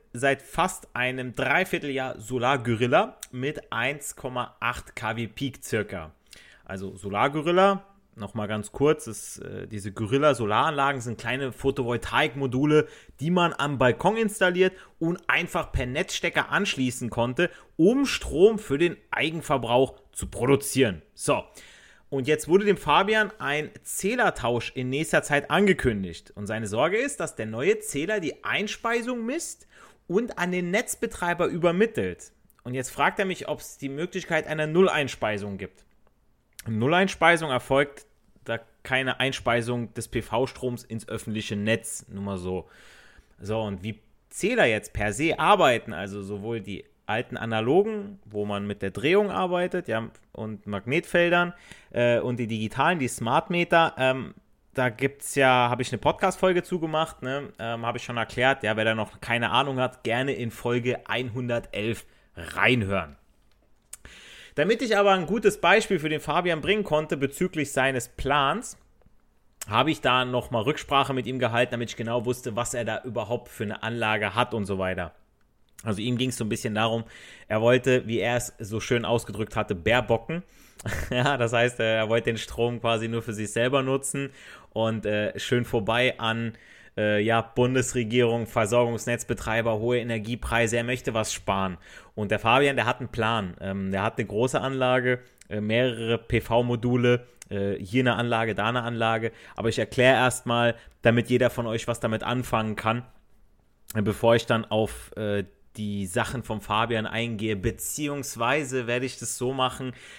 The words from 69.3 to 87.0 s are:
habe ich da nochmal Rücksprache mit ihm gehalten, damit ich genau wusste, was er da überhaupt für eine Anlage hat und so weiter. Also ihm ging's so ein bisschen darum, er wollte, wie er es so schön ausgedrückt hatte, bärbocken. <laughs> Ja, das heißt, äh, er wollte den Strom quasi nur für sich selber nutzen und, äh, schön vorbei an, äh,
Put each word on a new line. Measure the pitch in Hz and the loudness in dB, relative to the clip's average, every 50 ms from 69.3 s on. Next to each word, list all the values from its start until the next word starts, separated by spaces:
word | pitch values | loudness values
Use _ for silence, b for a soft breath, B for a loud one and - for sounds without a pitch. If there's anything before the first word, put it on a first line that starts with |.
| _ _ _ _ _ - - - | _ _ _ _ _ -16 -8 0
habe | 104 117 135 156 | 2 2 2 2
ich | 151 - | 0 0
da | - 131 123 127 127 | 2 2 2 2 2
nochmal | 127 123 123 - - 123 113 | 0 0 -2 -2 -2 -2 -2
Rücksprache | 104 127 156 - - - 143 135 135 127 | 0 0 -2 -4 -4 0 0 2 2 2
mit | 135 127 123 | -2 -4 -4
ihm | 120 127 131 | -4 -2 -2
gehalten, | 127 113 113 117 127 - | -2 0 2 2 2 0
damit | 120 117 120 113 | 0 -4 -6 -6
ich | - | -8
genau | - 113 113 117 123 110 | -8 -4 -2 -2 -2 0
wusste, | 120 123 - - 120 107 | -2 -4 -4 -6 -6 -4
was | 113 120 - | -4 -4 -4
er | - 123 113 | -4 -4 -4
da | 110 110 - - | -4 -4 -6 -6
überhaupt | 123 107 117 107 98 120 117 - - | -6 -6 -6 -4 -4 -4 -4 -6 -8
für | - - 117 | -10 -6 -6
eine | 101 - - | -6 -6 -6
Anlage | - 113 117 120 113 107 107 107 107 101 92 | -6 -6 -4 -2 0 0 0 0 0 0 0
hat | 117 123 - 120 | 0 0 0 0
und | 113 101 | -2 -2
so | 92 101 95 | -2 -2 -2
weiter. | 92 92 92 90 87 80 - _ _ _ _ _ _ _ _ _ _ _ _ - - | -2 -2 -2 -4 -6 -8 -10 _ _ _ _ _ _ _ _ _ _ _ _ -10 -6
Also | 113 101 95 | -4 -4 -2
ihm | 104 123 123 | -2 -2 0
ging's | 113 127 131 123 - | 0 0 -2 -2 -4
so | 117 | -4
ein | 107 | -4
bisschen | 117 113 - 123 107 | -4 -4 -4 -2 -2
darum, | 104 113 113 113 117 113 B B B B B B B B - | 0 0 0 0 -2 -4 B B B B B B B B -4
er | 107 110 | 0 2
wollte, | 113 117 127 127 127 135 127 127 95 | 4 6 6 6 6 4 2 2 2
wie | 104 113 110 | 0 -2 -2
er | 92 117 120 | 0 0 0
es | 123 - - - - | -2 -2 -6 -10 -12
so | 107 95 107 110 | -10 -8 -6 -6
schön | - - 127 117 113 | -2 0 0 0 0
ausgedrückt | 90 117 117 - - 101 101 110 - - | 0 0 0 -2 -4 -6 -6 -6 -4 -2
hatte, | 113 107 - 104 | -2 -2 -2 -4
bärbocken. | 87 82 107 117 123 123 - 117 110 - - 160 175 B B B B B B B B | -2 0 2 2 2 2 2 0 -2 -2 -4 -8 -8 B B B B B B B B
<laughs> | - 110 - - - - | -8 -6 -6 -4 -4 -2
Ja, | 127 123 127 139 143 | 0 0 2 2 2
das | 123 120 113 | 0 0 2
heißt, | 120 117 120 123 123 - | 2 2 2 2 2 0
äh, | 113 113 110 | 0 2 2
er | 110 110 107 | 2 2 2
wollte | 113 117 101 123 | 2 2 2 0
den | 113 107 | -2 -2
Strom | - - - - 117 120 120 113 | -6 -6 -2 -2 0 0 0 -2
quasi | - 117 113 110 113 113 | 0 0 0 0 0 -2
nur | 117 113 | -4 -4
für | 110 - 107 | -4 -6 -6
sich | 104 107 101 | -6 -6 -4
selber | - 120 117 127 135 135 | -2 0 0 2 2 2
nutzen | 131 131 135 135 135 - - 139 139 139 B B B B B B B B | 2 0 -2 -2 -2 -4 -6 -6 -6 -8 B B B B B B B B
und, | - 110 113 113 113 110 98 | -4 -2 -2 0 -2 -2 -2
äh, | 104 107 104 107 101 - 104 | -2 -2 0 -2 -2 -4 -6
schön | - - 123 123 120 | -2 0 0 0 2
vorbei | - - 117 101 98 113 120 123 127 - - | 0 -2 -2 0 0 2 2 2 2 0 -2
an, | 117 113 113 117 117 113 113 B B B B B B B _ | -2 -2 -2 -2 -4 -6 -8 B B B B B B B _
äh, | - | -2